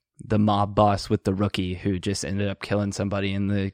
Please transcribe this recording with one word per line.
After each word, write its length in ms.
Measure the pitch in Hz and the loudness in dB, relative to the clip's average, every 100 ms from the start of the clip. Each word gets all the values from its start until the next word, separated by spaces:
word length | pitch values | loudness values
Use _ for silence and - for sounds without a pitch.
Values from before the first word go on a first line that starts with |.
| _ - | _ -14
the 140 | - 107 | -2 2
mob 360 | 107 101 101 | 4 4 2
boss 340 | 101 104 101 - | 4 4 4 0
with 140 | 107 | -2
the 100 | - | 0
rookie 400 | 95 101 - 92 | 0 0 -2 -4
who 260 | 90 101 92 | -4 -2 -2
just 240 | 101 98 | -2 -4
ended 240 | 71 98 101 | -4 -4 -4
up 120 | 98 | -4
killing 300 | - 101 101 | -2 -2 -2
somebody, 420 | 95 98 98 98 | -2 -4 -2 -2
and 140 | 98 98 | -2 0
the 220 | 101 98 | 0 -2